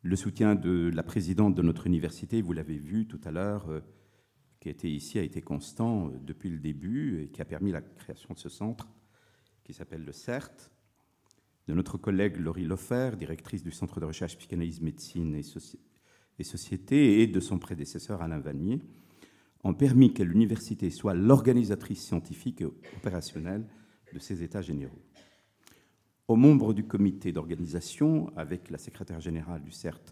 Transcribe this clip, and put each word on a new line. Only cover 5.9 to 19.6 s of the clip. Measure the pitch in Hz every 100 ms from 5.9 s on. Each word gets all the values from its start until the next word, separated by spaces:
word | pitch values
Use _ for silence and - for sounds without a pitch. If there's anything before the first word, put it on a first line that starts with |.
| 110 78
euh, | 64
depuis | 69 76 92
le | 82
début | 73 69 85 123 151 85
et | 73
qui | -
a |
permis | 76 80 101
la | 80
création | - - - - -
de | 82
ce | -
centre | - 104 117 - _ _ _ _ _ _ _
qui | -
s'appelle | - 82 80
le | 73
cert, | 73 - 123 - - - _ _ _ _ _ _ _ _ _ -
de |
notre | 80 90 -
collègue | - 95 101 85
Laurie | 80 87
Loffer, | 82 95 - 123 131 101
directrice | 73 80 - 98
du | 80
Centre | - 92 -
de |
recherche | 80 78 87 -
psychanalyse, | - 87 85 82
médecine | 80 - - 87 80
et | 73
soci-, | 71 - - - _ _ _ _ _ -
et |
société, | - - - 95 - 139 147 104
et | 113
de | 92
son | - 90
prédécesseur | - 85 71 82 - 98
Alain | 82 82
Vanier, | 78 69 87 127 - - _ _ - _ _ _